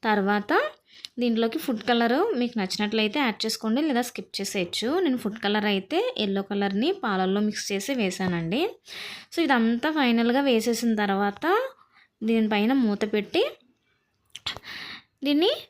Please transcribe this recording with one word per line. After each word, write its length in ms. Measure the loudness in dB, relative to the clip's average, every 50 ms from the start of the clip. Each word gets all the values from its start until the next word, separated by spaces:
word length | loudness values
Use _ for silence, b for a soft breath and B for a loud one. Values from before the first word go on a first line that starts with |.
| 2 2
తర్వాత 440 | 2 2 4 2 2 0 0 2 2 2 2 0 -4 _ B B B B B B B -2
దీంట్లోకి 380 | 0 0 2 2 0 0 0 -4 -2
ఫుడ్ 180 | -2 -4 -2 0 0
కలర్ 260 | 2 2 2 2 2 2 2 0 0 0
మీకు 160 | -2 -2 -2 -4
నచ్చినట్లయితే 580 | -4 -4 -2 -4 -4 -2 0 0 0 0 0 0 0
యాడ్ 140 | 0 -2 -2 -4
చేసుకోండి, 360 | -6 -6 -4 -2 0 0 0 0 2
లేదా 140 | 0 0 -2 -2
స్కిప్ 200 | -6 -12 -14 -10 -8 -8
చేసేయచ్చు. 500 | -6 -4 -2 -4 -4 -4 -4 -4 -2 0 0 2 2
నేను 140 | 2 0 0 -2
ఫుడ్ 160 | -4 -6 -2 -2
కలర్ 220 | 0 0 2 2 2
అయితే 280 | 0 0 -2 -2 -2 0 0 -2 -2 -2 -2
ఎల్లో 160 | 0 0 -2 -2 -2
కలర్ని 400 | -2 -2 -2 0 0 0 0 0 0 -2 -2
పాలల్లో 380 | -2 0 0 2 2 2 2 0 0
మిక్స్ 180 | -2 -4 -6 -4
చేసి 220 | -4 -4 -2 -2 -2 0
వేశానండి. 600 | 0 -2 -2 -2 -2 -2 -2 -2 -2 -2 -2 -2 -2 -2 -4 -10 B B B B B B B B B B -2
So, 60 | -2 2
ఇదంతా 460 | 2 4 4 4 2 2 0 0 -2 0 2
ఫైనల్గా 440 | 2 4 4 4 4 4 2 2 4 4
వేసేసిన 440 | 2 2 2 0 -2 0 0 0 2 2 2
తర్వాత 420 | 0 2 2 0 0 -2 -2 0 0 2 2 0 -2 -8 b b b b b b b _ _ -2 0
దీనిపైన 440 | 2 2 2 2 2 2 2 4 4 4 2
మూత 180 | 2 2 0 -2 0 0
పెట్టి 280 | -2 -2 0 0 0 0 0 -2 _ _ _ _ _ _ _ _ _ _ _ _ _ _ _ _ -14 _ -12 -12 B B B B B B B B B B B _ _ -2 0
దీన్ని 240 | 2 4 4 2 2 0 -6 -18